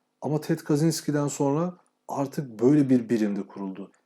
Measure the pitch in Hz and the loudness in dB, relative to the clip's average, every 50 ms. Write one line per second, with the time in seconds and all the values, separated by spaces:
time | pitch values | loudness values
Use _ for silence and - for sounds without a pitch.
0 | _ _ _ _ - 131 156 147 - - 165 156 - - 156 143 160 165 151 - | _ _ _ _ -6 -4 -4 -2 -2 -2 -4 -4 -2 0 0 2 2 2 0 -2
1 | - - 147 147 147 139 - - 143 139 139 156 175 180 180 - _ _ _ _ | -2 -2 -2 0 -2 -2 -2 -2 0 0 0 0 -2 -2 -6 -10 _ _ _ _
2 | _ - - 143 139 135 - - 143 123 110 104 117 135 151 151 139 127 131 123 | _ -8 -6 -4 -4 -4 -4 -8 -8 -8 -2 2 4 6 6 6 6 4 4 2
3 | 113 107 120 107 107 101 101 101 95 - - 98 98 95 95 101 98 - _ _ | 2 0 0 0 0 0 -2 -4 -6 -8 -10 -10 -10 -10 -10 -12 -14 -16 _ _
4 | _ | _